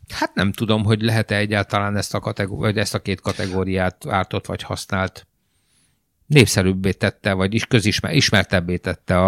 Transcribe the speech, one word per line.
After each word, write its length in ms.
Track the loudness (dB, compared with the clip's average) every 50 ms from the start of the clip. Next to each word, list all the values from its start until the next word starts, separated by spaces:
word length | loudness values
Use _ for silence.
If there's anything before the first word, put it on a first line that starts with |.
| -20 -14
hát 240 | -6 -6 -6 -4 -2
nem 160 | -2 -2 -2
tudom, 320 | -2 -2 -2 0 0 0 2
hogy 180 | 0 0 0
lehet-e 340 | 0 0 0 0 0 0 -2
egyáltalán 640 | -2 0 0 0 -2 -2 0 -2 -2 -2 -2 -2
ezt 160 | -4 -4 -4 -6
a 60 | -6
kategó-, 360 | -4 -4 -4 -4 -4 -4 -4
vagy 200 | -2 -2 0 0
ezt 160 | 0 -2 -2 -4
a 80 | -4
két 200 | -4 -4 -6 -4
kategóriát 840 | -4 -6 -6 -4 -6 -4 -2 -2 -2 -2 0 0 0 -2 -4 _ -6
ártott 380 | -2 -2 -2 -2 -2 -4 -6 -6
vagy 160 | -6 -8 -8
használt. 680 | -8 -8 -8 -8 -6 -4 -4 -2 -2 -4 -6 -10 -20 _ _ _ _ _ _ _ _ _ _ _ _ _ _ _ _ _ _ _ _
Népszerűbbé 680 | 4 6 6 6 6 4 2 2 2 2 2 0 -2
tette, 420 | 0 0 -2 -2 -2 _ -2 -2 0
vagy 200 | 0 0 0 0
is 120 | -2 0
közismer-, 480 | 2 2 2 4 2 0 0 -2 0 0
ismertebbé 640 | 0 2 2 2 2 2 2 0 -2 0 -2 -4
tette 420 | -4 -4 -6 -6 -6 _ 0 2 4 6